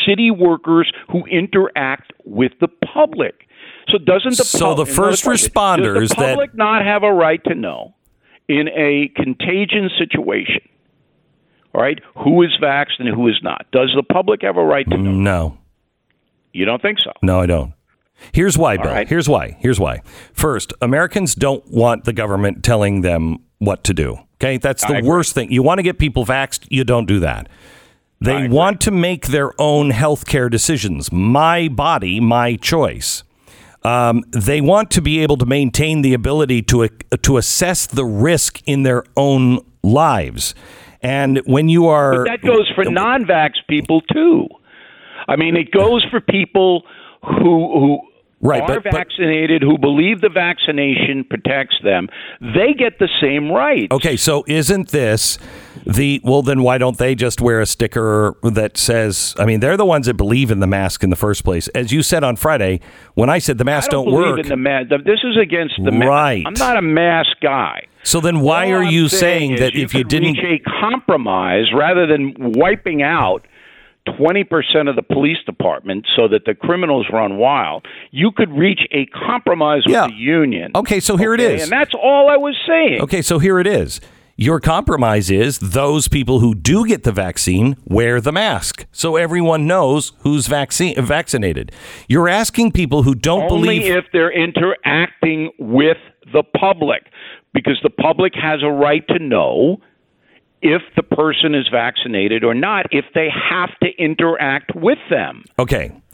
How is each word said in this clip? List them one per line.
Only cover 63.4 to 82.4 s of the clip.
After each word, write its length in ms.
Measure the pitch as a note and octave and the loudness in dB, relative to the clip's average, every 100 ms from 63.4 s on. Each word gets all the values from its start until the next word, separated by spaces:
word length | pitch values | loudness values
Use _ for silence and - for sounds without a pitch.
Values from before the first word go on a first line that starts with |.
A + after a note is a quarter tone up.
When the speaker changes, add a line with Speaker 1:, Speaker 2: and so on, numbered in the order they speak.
| - A#2+ | 0 -2
Speaker 2:
the 80 | |
masks 240 | B2 D3 - | 0 0 0
Speaker 1:
I 40 | |
don't 120 | C#3 | -2
Speaker 2:
don't 80 | B2 | 2
Speaker 1:
believe 160 | C#3 F3+ C3+ | 2 2 0
Speaker 2:
work. 40 | |
Speaker 1:
in 80 | D3+ | -2
the 80 | C3+ | -2
ma-, 240 | C3+ C#3 B2+ | 0 -2 0
the, 80 | C#3+ | -2
this 220 | D3 A3 | 2 0
is 140 | B3+ A3+ | 2 0
against 360 | F#3+ E3+ D#3+ - | 2 0 -4 -4
the 80 | F#2+ | 0
mask. 140 | - C3 | 2 2
Speaker 2:
Right. 320 | C#3+ D3 A2+ F2 | 2 2 0 -4
Speaker 1:
I'm 60 | |
not 240 | G3+ C4 A#3 | -2 0 0
a 60 | |
mask 480 | E3+ D#3 E3+ E3 D#3 - | 0 2 2 2 0 -2
guy. 460 | D3 C#3 F#2 G1+ - _ | -2 0 -4 -6 -16 _
Speaker 2:
So 180 | - E3+ | -2 0
then 200 | D#3+ E3 | 0 0
why 260 | C#3 E3 F#3+ | 2 2 2
Speaker 1:
All 60 | F#3+ | 0
Speaker 2:
are 20 | |
Speaker 1:
I'm 100 | F3+ | 2
Speaker 2:
you 160 | E3 D#3+ | 2 2
Speaker 1:
saying 120 | - | 2
Speaker 2:
saying 320 | F3 F3 C#3+ | 2 2 0
Speaker 1:
is 60 | B2+ | 0
Speaker 2:
that 120 | B2+ | 0
Speaker 1:
you 120 | C3 | -2
Speaker 2:
if 100 | C3+ | -2
you 60 | C#3 | -2
Speaker 1:
could 80 | A#2 | 0
Speaker 2:
didn't 260 | A#2+ D#3+ D3 | 0 0 -2
Speaker 1:
reach 240 | F3+ D#3 - | -2 -2 -4
a 40 | - | -4
compromise 880 | G#3+ A#3+ - E3 A2+ F#2+ F#2 F#2 A2+ | -2 -2 0 0 0 -2 0 0 0
rather 320 | A#2 D3+ F3+ E3+ | 0 2 2 2
than 280 | D3+ C#3 C3+ | 2 0 -4
wiping 640 | B2+ A2+ E3+ G#3 G3 D3+ | -4 2 2 0 -4 -4
out 440 | C#3+ E3 G#2 F#2 - _ - - - _ - - | -2 0 0 -2 -6 _ -20 -20 -20 _ -12 -2
twenty 260 | D3+ G3 | 0 0
percent 420 | F#3+ E3 C3+ D#3+ C#3+ | 0 -2 0 0 0
of 60 | B2 | -2
the 60 | |
police 360 | - C3+ C#3+ E3 - | -2 0 0 -2 -8
department 580 | - F#2 C#2+ - F#2+ - | -4 -2 -2 -6 -6 -2
so 140 | - A2+ | 2 2
that 160 | G#2 | 2
the 100 | A2+ | -2
criminals 520 | G#2 - F3 F3 C#3 G#2+ | -6 -2 -2 0 0 0
run 280 | A2 G#2 G2 | -2 -2 0
wild, 480 | B2 C#3 F2 D#2 - - - | 0 2 -2 -6 -12 -20 -14
you 200 | C3 G3 | -2 -2
could 200 | G3+ G#3+ | 0 -2
reach 280 | C#3+ F3+ F#3+ - | 2 0 0 -2
a 140 | D3 C3+ | -2 -4
compromise 760 | - - A#3+ - E3+ D3+ D3 G#2 | -6 -6 -4 -2 0 2 2 2
with 80 | |
Speaker 2:
Yeah. 140 | A#3 D3 | 2 0
Speaker 1:
the 40 | |
union. 600 | G#2+ B2 E3 D3 G2 E2+ | -2 0 2 2 -2 -4
Speaker 2:
Okay, 260 | - G3+ G3+ | -4 -2 -2
so 160 | F#3 F#3+ | 0 0
here 160 | A3 | 2
it 80 | A3+ | 2
Speaker 1:
Okay, 140 | A#3+ | 2
Speaker 2:
is. 80 | F3+ | 0
Speaker 1:
and 100 | D#3 | -2
that's 220 | B3 D4 | -2 -2
all 340 | - B3 C#4 C#4+ | 0 2 6 6
I 80 | |
was 180 | C#4+ | 4